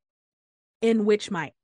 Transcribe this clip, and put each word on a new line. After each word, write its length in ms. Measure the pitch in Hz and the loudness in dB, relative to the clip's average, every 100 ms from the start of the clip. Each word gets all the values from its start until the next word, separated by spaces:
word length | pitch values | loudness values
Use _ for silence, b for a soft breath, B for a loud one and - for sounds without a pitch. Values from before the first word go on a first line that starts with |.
| _ _ _ _ _ _ _ _ | _ _ _ _ _ _ _ _
in 240 | 226 226 208 | 0 2 2
which 240 | 208 - | 0 -2
my 220 | 185 147 - | -8 -8 -6